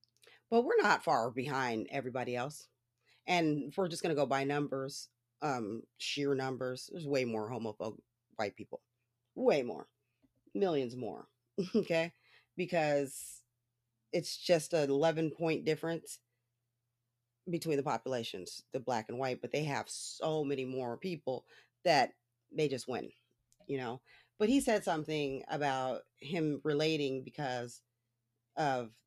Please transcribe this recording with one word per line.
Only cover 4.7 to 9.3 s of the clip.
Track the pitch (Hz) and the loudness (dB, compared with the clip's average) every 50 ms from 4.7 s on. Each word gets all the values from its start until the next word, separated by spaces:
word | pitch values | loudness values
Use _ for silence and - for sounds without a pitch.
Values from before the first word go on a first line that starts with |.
| 131 135 135 139 - - - - _ _ _ _ _ - | -2 -4 -6 -6 -8 -10 -14 -14 _ _ _ _ _ -6
um, | 143 151 135 123 110 98 113 113 - _ _ | -2 -2 -2 -2 -2 -4 -6 -8 -10 _ _
sheer | - - - - 143 143 139 139 | -8 -6 -6 -2 0 2 2 2
numbers, | 135 131 131 131 120 127 127 127 127 - - | 2 0 -2 -2 -2 -4 -4 -4 -6 -10 -10
there's | - 180 160 | -10 -8 -4
way | 139 143 135 127 | 0 2 2 2
more | 120 110 110 107 110 | 2 0 -2 -2 -2
homophobic | 127 113 113 110 107 - - 110 - - - _ _ _ _ _ _ | -4 -4 -4 -6 -6 -4 -6 -8 -8 -10 -18 _ _ _ _ _ _
white | - 107 101 - | -4 -4 -4 -4
people. | - 104 - - - _ _ _ _ _ _ _ _ _ _ | -8 -14 -12 -12 -14 _ _ _ _ _ _ _ _ _ _